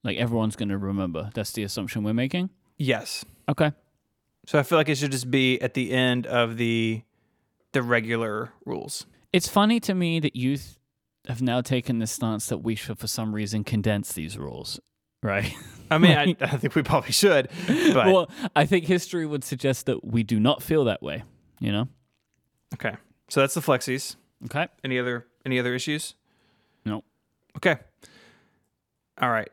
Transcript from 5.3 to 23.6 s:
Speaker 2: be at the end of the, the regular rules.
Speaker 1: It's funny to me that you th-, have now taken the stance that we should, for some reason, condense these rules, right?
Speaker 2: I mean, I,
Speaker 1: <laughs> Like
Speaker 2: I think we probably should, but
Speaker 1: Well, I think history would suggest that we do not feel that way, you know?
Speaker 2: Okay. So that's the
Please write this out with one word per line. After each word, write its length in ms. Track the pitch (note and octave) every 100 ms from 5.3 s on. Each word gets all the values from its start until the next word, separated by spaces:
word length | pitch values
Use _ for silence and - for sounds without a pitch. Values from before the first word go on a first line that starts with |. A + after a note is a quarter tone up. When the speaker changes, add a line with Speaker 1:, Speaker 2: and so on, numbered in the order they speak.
Speaker 2:
be 300 | C3+ C3 B2+
at 140 | B2+
the 180 | - A#2+
end 340 | B2+ B2+ B2 A#2
of 300 | B2 A#2 A#2
the, 460 | A#2 A2+ A2+ A2+ - _ _ _ _ _ _
the 100 | C#3
regular 680 | A#2+ A#2+ A2 A#2 A2+ G#2+ A2+ _
rules. 420 | - G#2 - - - _ _
Speaker 1:
It's 160 | F3+ -
funny 300 | - G#3 A#3
to 140 | -
me 240 | F#3 E3+ E3
that 140 | D3+ B2+
you 200 | B2 C#3
th-, 200 | - - _ _ _ _ -
have 120 | A#2
now 180 | B2+ B2
taken 380 | B2 B2+ A#2+ A#2
the 80 | A2
stance 400 | - A#2 G#2+ -
that 120 | F#2
we 160 | A2+
should, 240 | G#2+ - G#2
for 80 | A2
some 280 | - A2
reason, 300 | G#2+ G#2 G#2+
condense 480 | G2+ A2 G#2 G#2 F#2+
these 240 | - D#2 -
rules, 420 | C#2+ A#1 - - _ _ _ _
right? 280 | A2 G2 G#2+ - - - -
Speaker 2:
I 80 | D#3
mean, 140 | F3+ D3+
I, 80 |
Speaker 1:
<laughs> 20 | C#3+
Like 160 | E3
Speaker 2:
I 140 | C3+ C3+
think 180 | C#3+ D#3
we 60 |
probably 280 | C#3 D#3 A#2
should, 360 | - G3+ D3+ C3 E3+ -
but 400 | D4 F4 D#3+ B2
Speaker 1:
Well, 240 | F#3+ E3+ - A#3
I 100 | D3+ D3
think 180 | F#3+
history 420 | D#3+ F3+ - F3 D#3
would 160 | D3
suggest 440 | - C3+ C#3 B2+ -
that 180 | B2
we 180 | A2 A#2
do 160 | A2 A2
not 240 | A#2 D3
feel 220 | - D#3
that 180 | B2 G2
way, 220 | C#2+ D#2+ - _ _ _
you 140 | G#2+
know? 160 | G#2 B2+ _ _ _ _ _ _ _ _
Speaker 2:
Okay. 200 | - A2+ - _ _ _
So 120 | -
that's 140 | C#3
the 60 | -